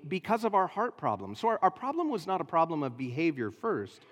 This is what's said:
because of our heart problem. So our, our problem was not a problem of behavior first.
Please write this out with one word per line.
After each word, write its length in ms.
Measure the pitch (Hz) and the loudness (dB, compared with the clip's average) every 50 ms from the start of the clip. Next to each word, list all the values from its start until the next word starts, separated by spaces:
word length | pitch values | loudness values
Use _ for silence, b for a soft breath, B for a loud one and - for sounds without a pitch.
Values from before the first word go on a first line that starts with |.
| - | -6
because 360 | 147 185 180 - - 220 226 226 | -6 -6 -6 0 0 0 2 2
of 120 | 220 202 | 2 4
our 120 | 196 185 | 4 2
heart 300 | 165 - 196 233 240 - | 2 0 -2 -2 -2 -4
problem. 380 | - 151 123 107 98 98 95 104 | -2 0 0 0 0 -4 -10 -6
So 140 | - - 226 | -2 0 0
our, 100 | 226 - | 2 4
our 100 | - 185 | 4 2
problem 380 | - - 247 269 285 330 349 302 | 2 2 -4 -4 -2 0 0 0
was 160 | 254 190 156 | -2 -2 -2
not 160 | 190 190 175 | -2 -2 -2
a 40 | 160 | -2
problem 380 | - 175 165 165 165 165 151 143 | 2 4 4 4 4 2 -2 -2
of 140 | 131 117 | -2 -4
behavior 540 | 123 131 123 120 151 165 165 147 131 113 101 | -6 -8 -6 -2 0 0 0 2 0 -4 -4
first. 500 | - - - 233 185 117 98 95 - - B B | -4 -4 -2 -2 -2 -2 -4 -6 -12 -20 B B